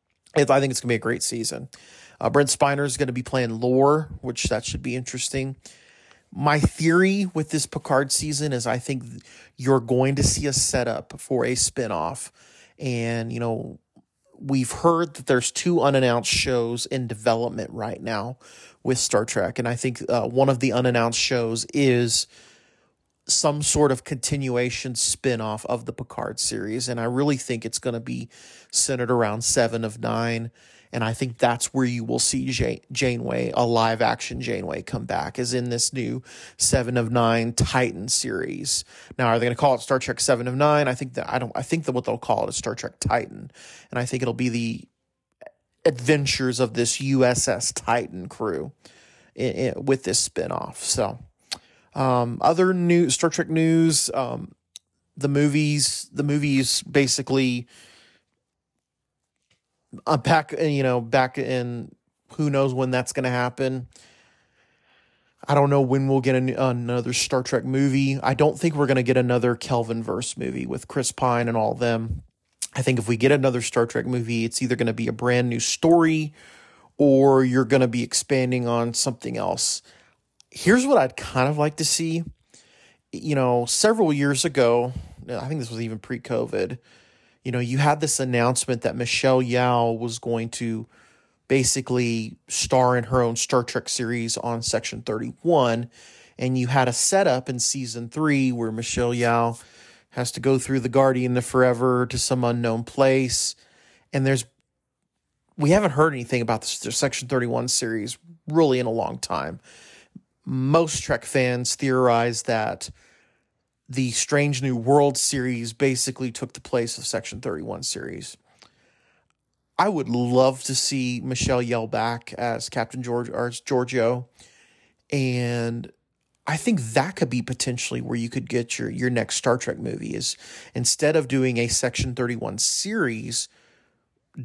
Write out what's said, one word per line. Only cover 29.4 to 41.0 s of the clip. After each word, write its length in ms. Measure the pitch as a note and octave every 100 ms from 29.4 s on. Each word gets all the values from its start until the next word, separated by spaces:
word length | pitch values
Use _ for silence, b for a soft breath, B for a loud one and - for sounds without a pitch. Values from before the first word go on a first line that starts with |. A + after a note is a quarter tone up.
Seven 420 | - C3+ A#2 A2+
of 160 | A2 A2+
Nine. 500 | A#2 A2+ A#2 A2+ A#2 b b b b
And 100 | A#2+
I 100 | A2
think 240 | A2+ B2+ A#2
that's 380 | A#2+ A#2 -
where 100 | C3+
you 200 | B2 A#2+
will 160 | A2+ B2
see 240 | - C3
Ja-, 360 | C3 B2 A#2+ - _
Janeway, 580 | B2+ C3 A#2+ B2 A#2+ A#2+
a 140 | - A#2
live 340 | A#2 A2+ A2+
action 400 | A2+ A2+ - B2
Janeway, 420 | A#2+ G2 F2+ D2
come 220 | - A2+
back, 320 | A2+ F2 D2 -
is 160 | A#2+
in 160 | B2 B2
this 240 | A#2+ -
new 300 | C3 A#2 B2+ B B B -
Seven 400 | - C3+ A#2+ B2
of 140 | A2+
Nine 420 | B2 A#2 A#2 A#2
Titan 540 | A#2 - C3 B2+ E2+ A2+
series. 800 | - B2 F#2 - - C#3 - B B B -
Now, 80 | A#2+
are 120 | A2+
they 60 | A#2+
gonna 100 | A#2+
call 180 | C#3+
it 60 | B2
Star 180 | - C3
Trek 220 | C3 A#2
Seven 260 | - A#2+ B2
of 80 |
Nine? 320 | B2+ D3 D3 C#3
I 80 |
think 200 | B2+